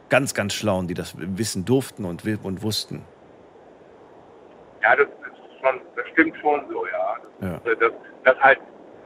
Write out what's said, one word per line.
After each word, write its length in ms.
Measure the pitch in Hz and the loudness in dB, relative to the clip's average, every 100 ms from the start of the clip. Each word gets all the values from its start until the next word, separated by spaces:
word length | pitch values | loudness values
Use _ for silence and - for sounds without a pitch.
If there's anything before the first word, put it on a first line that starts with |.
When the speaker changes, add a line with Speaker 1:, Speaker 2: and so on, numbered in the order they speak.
| - | 0
Speaker 1:
ganz, 220 | 131 135 | 2 2
ganz 220 | - 101 | -2 -4
Schlauen, 320 | - 107 92 87 | -2 0 0 -2
die 80 | |
das 200 | 87 85 - | -6 -8 -10
wissen 460 | 87 95 110 98 | -8 -4 -4 -4
durften 400 | 87 131 127 - | 0 0 0 -6
und 200 | 98 85 | -8 -6
wi-, 140 | 110 107 | -4 -4
und 220 | 98 92 | -4 -4
wussten. 420 | 107 107 - - - - - - - - - - - - - - - - - - - - | -4 -4 -6 -12 -14 -20 -20 -20 -20 -20 -20 -20 -20 -20 -20 -20 -20 -20 -20 -20 -20 -2
Speaker 2:
Ja, 140 | 107 | 2
das 120 | 127 143 | 4 2
ist 520 | - - - - - | 0 -18 -18 -20 -4
schon, 200 | 131 131 - - | -2 -2 -8 -12
das 100 | 123 | -4
stimmt 240 | - 160 - | 2 2 2
schon 200 | 151 147 - | 0 0 -2
so, 160 | - 92 | -8 -6
ja. 300 | 90 - 113 - - | -4 -4 -4 -10 -8
Das, 80 | 95 82 | -8 -6
Speaker 1:
Ja. 100 | 117 | -2
Speaker 2:
dass, 180 | 113 117 - - - | 2 0 0 -12 0
dass 180 | 127 131 | 2 6
halt 200 | 135 131 - - - - | 6 6 2 -20 -20 -20